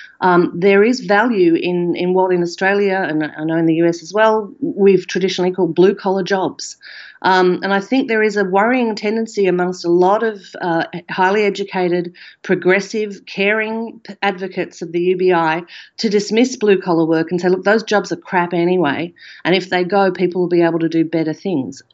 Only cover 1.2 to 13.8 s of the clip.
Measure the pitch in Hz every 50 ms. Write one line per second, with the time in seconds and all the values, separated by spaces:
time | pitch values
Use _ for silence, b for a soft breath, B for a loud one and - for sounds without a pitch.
1.2 | 220 247 233 202 180 170 165 - - 175 180 175 175 175 165 - 180 180 185 185
2.2 | 185 185 185 180 175 170 170 - 190 190 202 202 202 196 190 190 190 147 156 151
3.2 | 156 147 - - 156 160 160 165 165 160 160 160 170 170 165 170 - 160 175 208
4.2 | 220 220 220 220 214 196 - _ - - - - 196 202 196 180 180 - - 190
5.2 | 175 190 185 - 180 185 185 - 185 170 160 185 180 190 208 - - 196 185 196
6.2 | 190 170 196 190 185 147 - - - - - _ B B B B B B B B
7.2 | - - 190 185 185 180 180 - - 190 196 196 196 - 254 269 262 - 226 220
8.2 | 214 214 202 208 202 185 180 196 208 226 254 254 240 226 214 196 - 208 214 226
9.2 | 226 220 - - 202 185 180 180 180 180 185 180 - 175 170 175 180 185 202 220
10.2 | 226 226 214 196 180 - - - - 180 165 165 160 - - 170 - - - -
11.2 | 185 185 196 214 214 202 196 196 202 196 - 190 180 180 175 180 170 175 175 B
12.2 | B B B B _ - 190 180 180 180 185 202 196 - - 220 214 208 202 190
13.2 | _ - - - 196 202 214 220 214 214 220 226